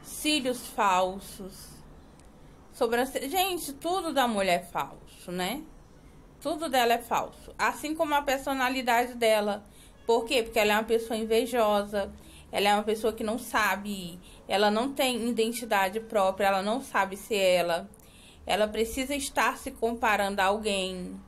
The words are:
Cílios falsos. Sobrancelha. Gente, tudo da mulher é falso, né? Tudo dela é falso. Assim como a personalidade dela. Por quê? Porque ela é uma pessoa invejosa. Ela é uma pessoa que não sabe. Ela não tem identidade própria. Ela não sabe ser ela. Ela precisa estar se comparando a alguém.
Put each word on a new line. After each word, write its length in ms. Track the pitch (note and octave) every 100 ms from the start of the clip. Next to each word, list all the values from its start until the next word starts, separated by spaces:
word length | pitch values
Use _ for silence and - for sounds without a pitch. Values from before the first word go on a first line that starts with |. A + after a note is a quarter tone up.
Cílios 640 | - - D4+ D4+ B3+ B3 -
falsos. 1000 | - G#3 F#3 F#3 F#3+ - - F#3+ - - - - - - - - - - - -
Sobrancelha. 560 | - A3 A#3 C4 - C4+
Gente, 460 | F#4 F#4+ F4 D#4
tudo 400 | C#4 E4 F#4 E4
da 120 | C4+ B3
mulher 340 | G#3 F#3+ F3
é 40 |
falso, 680 | F3+ E3 C#3 - - - -
né? 320 | F3+ F3+ C4+ D#4 - - - - - - -
Tudo 300 | C#4 D#4+ D#4+
dela 240 | B3+ A#3+
é 40 | A#3
falso. 560 | - F3 - - - -
Assim 360 | G#3+ A#3 D4+
como 200 | D#4 D#4+
a 80 | C#4+
personalidade 880 | C#4 C4+ C#4 C4+ B3+ C4 B3+ A#3 A#3+
dela. 500 | A#3+ A3+ G#3+ G#3 G#3 - - - - -
Por 180 | A#3
quê? 180 | A#3 C4+
Porque 160 | A3+ A#3
ela 140 | G#3
é 40 | G#3
uma 80 |
pessoa 340 | A3+ A3+ A3+ A3
invejosa. 920 | A3 A3+ B3+ B3 G#3+ G#3 G3+ G#3 G3 - - - -
Ela 200 | - G3+
é 40 |
uma 80 | G#3
pessoa 300 | G#3+ G#3+ A3
que 100 | G#3+
não 160 | G#3+ G#3
sabe. 800 | - A#3 G#3 F#3+ G3+ G3 F3 F3 - - -
Ela 220 | G3+ G#3
não 240 | G#3+ C4+
tem 340 | C#4 C4 A#3+ A#3
identidade 720 | A3+ A3+ A#3+ A#3 G3+ F#3+ G#3+
própria. 460 | G#3+ G#3+ F#3+ F#3+ G3
Ela 160 | G3
não 180 | G3 A#3+
sabe 340 | - A3 F#3+
ser 220 | F#3+ - G3+
ela. 540 | F#3 F3+ F3 E3+ G3 - - - - - -
Ela 200 | F#3 G#3+
precisa 480 | G#3+ A3+ C4+ C4
estar 440 | C#4+ C#4 - A#3 B3+
se 120 | C4+
comparando 680 | C4+ A3+ A#3+ A#3+ G3+ G3 G3+
a 60 | F#3+
alguém. 720 | G#3 G#3+ G3 F#3 F#3 F#3 F#3+